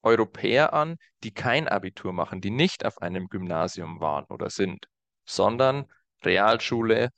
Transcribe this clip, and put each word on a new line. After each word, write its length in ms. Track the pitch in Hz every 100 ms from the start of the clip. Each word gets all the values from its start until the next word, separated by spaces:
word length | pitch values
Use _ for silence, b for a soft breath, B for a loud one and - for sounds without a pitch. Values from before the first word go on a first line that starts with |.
Europäer 720 | 113 113 107 - 104 123 151
an, 240 | 151 156 165 b _
die 80 | 113
kein 340 | - - 131 160
Abitur 460 | 98 95 - 95
machen, 300 | 90 82 95
die 80 | 98
nicht 340 | 120 180 -
auf 160 | - -
einem 280 | 87 95 92
Gymnasium 720 | 95 90 82 85 - 82 82
waren 260 | 80 71 -
oder 240 | - -
sind, 380 | - 95 - - _ _ _
sondern 640 | - - 98 120 131 139 139 b b _
Realschule 920 | 90 90 107 117 - 117 113 113 123